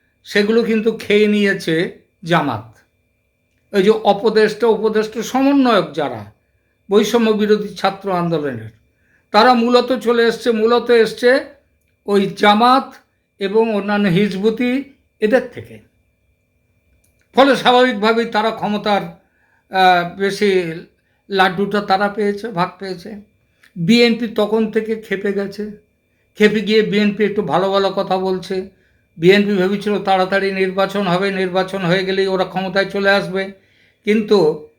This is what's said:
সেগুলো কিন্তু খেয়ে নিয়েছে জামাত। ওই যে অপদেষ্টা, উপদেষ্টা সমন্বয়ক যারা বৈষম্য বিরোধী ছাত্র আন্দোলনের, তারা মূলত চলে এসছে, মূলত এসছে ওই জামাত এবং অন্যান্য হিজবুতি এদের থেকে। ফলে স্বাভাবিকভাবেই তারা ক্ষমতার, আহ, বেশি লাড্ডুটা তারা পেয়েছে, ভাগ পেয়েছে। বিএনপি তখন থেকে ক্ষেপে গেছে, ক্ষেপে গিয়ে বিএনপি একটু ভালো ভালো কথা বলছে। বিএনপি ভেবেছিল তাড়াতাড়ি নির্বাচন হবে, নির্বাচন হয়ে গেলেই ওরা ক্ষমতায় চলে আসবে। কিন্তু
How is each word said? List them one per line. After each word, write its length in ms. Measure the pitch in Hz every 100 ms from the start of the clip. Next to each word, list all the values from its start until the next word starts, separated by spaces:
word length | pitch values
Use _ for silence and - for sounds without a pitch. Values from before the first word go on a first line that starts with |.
| _ _
সেগুলো 380 | - 208 208 226
কিন্তু 300 | 220 220 220
খেয়ে 340 | 220 - 208 208
নিয়েছে 720 | 208 202 175 170 160 202 - _ _
জামাত। 540 | 170 170 143 110 113 _ _ _ _ _ _ _ _ _ -
ওই 100 | 202
যে 80 | 190
অপদেষ্টা, 760 | 220 208 202 226 214 214 214 233
উপদেষ্টা 560 | 208 214 214 214 240
সমন্বয়ক 720 | 208 262 277 285 254 208 151
যারা 400 | 151 135 113 104 _ _ _ _ _ -
বৈষম্য 400 | 202 208 240 220
বিরোধী 380 | 208 208 208 -
ছাত্র 440 | - 196 190 196
আন্দোলনের, 720 | 175 170 165 147 117 110 _ _ _ _ _ -
তারা 240 | 208 247
মূলত 380 | 240 233 247 240
চলে 300 | 254 226 240
এসছে, 300 | 233 220 247
মূলত 380 | 220 226 240 240
এসছে 540 | 233 214 - 247 277 - - _ _ _ _ -
ওই 240 | 202 196 -
জামাত 580 | 208 214 240 262 - - _ _ _ -
এবং 360 | 196 220 226
অন্যান্য 340 | 208 202 208 202
হিজবুতি 760 | 175 208 185 220 220 247 262 277 _ _ -
এদের 280 | 214 262 247
থেকে। 300 | 233 - 110 _ _ _ _ _ _ _ _ _ _ _ _ _ _ _
ফলে 220 | - 277 214
স্বাভাবিকভাবেই 720 | 233 247 254 208 214 226 233
তারা 240 | 208 220
ক্ষমতার, 520 | - 196 208 214 196
আহ, 1160 | 170 - _ _ _ _ - 190 185 180 175 196
বেশি 560 | 196 196 208 185 170 165 - _ _ _ -
লাড্ডুটা 520 | 196 190 180 202 202
তারা 280 | 202 190 202
পেয়েছে, 400 | 208 202 202 233
ভাগ 220 | 175 180 -
পেয়েছে। 420 | 190 175 202 202 - _ _ _ _ 185
বিএনপি 520 | 165 233 233 226 233
তখন 420 | - 208 226 214
থেকে 260 | 220 220 220
ক্ষেপে 360 | - 196 202
গেছে, 380 | 196 202 196 214 - _ _ _ _ _
ক্ষেপে 260 | - 208 214
গিয়ে 220 | 196 220
বিএনপি 420 | 175 202 208 202
একটু 180 | 208 220
ভালো 280 | 175 165 196
ভালো 200 | 196 196
কথা 280 | 196 190 190
বলছে। 520 | 190 185 170 185 196 _ _ _ _ -
বিএনপি 380 | 175 202 202
ভেবেছিল 440 | 202 185 202 208 196
তাড়াতাড়ি 540 | 196 190 185 196 196
নির্বাচন 540 | 190 190 185 190 202 185
হবে, 240 | 180 196
নির্বাচন 520 | 190 185 185 185 196
হয়ে 220 | 170 190
গেলেই 220 | 190 190 190
ওরা 180 | 185
ক্ষমতায় 460 | 180 185 190 196 190
চলে 200 | 202 196
আসবে। 420 | 202 170 190 196 - _ _ _ _
কিন্তু 640 | 208 220 208 208 156 165 -